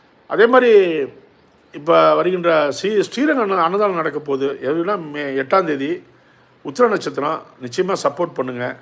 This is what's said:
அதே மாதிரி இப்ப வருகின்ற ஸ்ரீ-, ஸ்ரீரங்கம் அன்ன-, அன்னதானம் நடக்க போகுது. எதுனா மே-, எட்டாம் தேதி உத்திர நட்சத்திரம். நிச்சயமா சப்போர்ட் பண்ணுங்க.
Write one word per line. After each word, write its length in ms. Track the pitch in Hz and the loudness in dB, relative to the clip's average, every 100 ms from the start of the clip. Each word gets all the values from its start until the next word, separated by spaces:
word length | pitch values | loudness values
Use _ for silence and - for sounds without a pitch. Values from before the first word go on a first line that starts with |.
| _ _ - | _ _ -4
அதே 200 | 160 233 | 2 4
மாதிரி 580 | 254 247 214 185 160 131 - - _ _ _ _ | 6 6 6 4 0 -6 -10 -20 _ _ _ _
இப்ப 420 | 156 147 165 160 | -8 2 4 6
வருகின்ற 560 | 151 170 185 170 160 147 | 4 2 0 2 2 2
ஸ்ரீ-, 300 | 135 190 214 | -2 -2 0
ஸ்ரீரங்கம் 500 | 180 - 302 277 208 | -2 -2 0 0 0
அன்ன-, 120 | 190 | 0
அன்னதானம் 320 | 165 196 208 | 0 2 0
நடக்க 240 | 175 160 147 | 0 -4 -6
போகுது. 400 | 143 139 135 - | -4 -2 -2 -4
எதுனா 380 | 127 160 170 208 156 | -4 -2 -2 -4 -6
மே-, 300 | 147 143 135 | -8 -6 -4
எட்டாம் 220 | 131 190 | 0 0
தேதி 380 | 175 143 139 180 - _ _ _ _ _ | 0 -2 -4 -8 -12 _ _ _ _ _
உத்திர 240 | 151 139 240 | -10 0 0
நட்சத்திரம். 540 | 196 - 139 143 160 - - | 0 -4 -6 -4 -6 -10 -16
நிச்சயமா 300 | 127 120 180 190 | -8 -4 -2 -2
சப்போர்ட் 300 | 143 151 170 | -2 -2 -4
பண்ணுங்க. 420 | 139 131 123 123 127 | -4 -6 -6 -8 -10